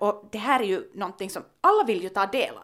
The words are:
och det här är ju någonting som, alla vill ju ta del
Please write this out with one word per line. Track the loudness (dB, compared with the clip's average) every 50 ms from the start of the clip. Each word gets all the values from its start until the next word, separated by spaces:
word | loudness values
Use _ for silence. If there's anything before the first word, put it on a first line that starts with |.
| 0
och | 0 0 -2 -6 -12
det | -10 -6
här | 0 2 2 2
är | 2
ju | 0 -2 -2 -4 -8 -10
någonting | -10 -8 -8 -8 -8 -10 -10
som, | -10 -10 -12 _ _ _
alla | 4 4 4 4 4
vill | 2 0 -2 -2
ju | -4
ta | -2 -2 -2
del | 0 0 0 -2 -2 -4 -10